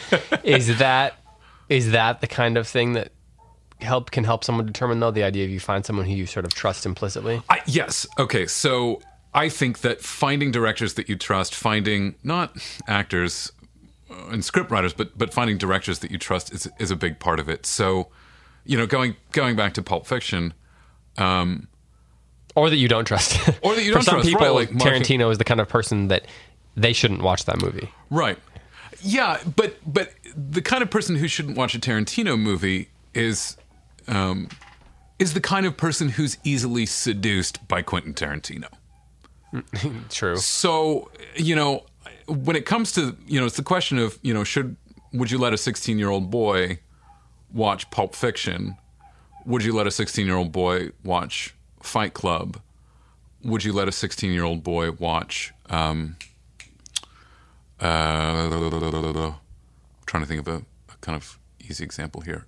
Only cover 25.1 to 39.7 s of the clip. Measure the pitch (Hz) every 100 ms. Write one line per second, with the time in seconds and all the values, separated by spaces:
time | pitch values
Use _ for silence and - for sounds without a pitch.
25.1 | 131 117 110 113 113 104 117 107 107 98
26.1 | 92 - - - _ - - 117 117 113
27.1 | 92 92 92 - 85 92 92 101 - -
28.1 | 147 123 92 - - - - - - 190
29.1 | 254 226 156 175 147 208 - 160 147 185
30.1 | - - 151 139 160 - 254 233 220 185
31.1 | 156 160 - 143 113 123 120 127 110 107
32.1 | - 208 117 107 95 95 92 - _ -
33.1 | - 113 107 - - - - _ - -
34.1 | 104 95 95 - - - - - - -
35.1 | _ 185 165 - 190 190 - 165 143 147
36.1 | 113 147 - 147 139 120 120 110 - 123
37.1 | 104 104 98 87 - - 90 - 90 78
38.1 | 73 73 73 - 73 - - - - _
39.1 | _ - - _ 127 -